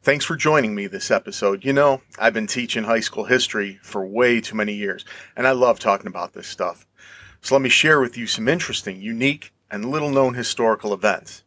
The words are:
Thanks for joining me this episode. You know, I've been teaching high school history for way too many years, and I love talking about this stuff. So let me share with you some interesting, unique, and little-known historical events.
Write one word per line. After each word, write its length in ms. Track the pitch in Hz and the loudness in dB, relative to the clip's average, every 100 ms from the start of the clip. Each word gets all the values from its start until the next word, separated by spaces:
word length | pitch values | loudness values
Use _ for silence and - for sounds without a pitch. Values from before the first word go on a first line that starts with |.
Thanks 200 | - 143 | 2 0
for 140 | - 165 | 0 0
joining 360 | 151 156 117 | 2 4 2
me 140 | 104 101 | -2 -6
this 240 | 95 - | -8 0
episode. 540 | 104 - 98 101 98 120 | -2 -2 -2 0 0 0
You 80 | |
know, 280 | 139 143 131 _ - | 4 4 2 _ 0
I've 160 | 110 | 0
been 140 | 113 107 | 0 -4
teaching 380 | - 120 117 107 | -6 -4 -4 0
high 160 | 117 | 0
school 240 | 110 - 101 | 0 -8 0
history 520 | 127 - 113 101 98 | 2 2 -2 -4 -8
for 240 | - 104 95 | -10 -8 -6
way 340 | 104 123 117 | 0 2 2
too 160 | 110 110 | -2 -6
many 160 | 107 | -4
years, 320 | 104 101 92 - - - - | -4 -6 -8 -12 -20 -18 -2
and 100 | 127 | 0
I 60 | |
love 280 | 131 123 113 | 4 4 2
talking 280 | 110 98 101 | 2 0 -2
about 240 | 92 87 | -10 -10
this 160 | - - | -12 -16
stuff. 400 | - 90 85 _ _ - - - - | -6 -6 -6 _ _ -20 -20 -20 -14
So 140 | - 135 | 2 2
let 60 | |
me 60 | 131 | 4
share 320 | - 156 156 | 4 6 4
with 180 | 123 120 | 2 -2
you 80 | 113 | -6
some 220 | - 113 | -2 0
interesting, 540 | 170 - - - 95 | 0 -2 -6 -8 -10
unique, 500 | 101 113 135 151 - _ _ | -8 -2 -2 -2 -10 _ _
and 220 | 104 110 | -10 -4
little-known 420 | 147 147 135 131 | -2 0 2 2
historical 600 | 123 110 - 117 107 107 | 0 -6 0 2 2 0
events. 500 | 98 104 92 - - | 0 0 0 -6 -20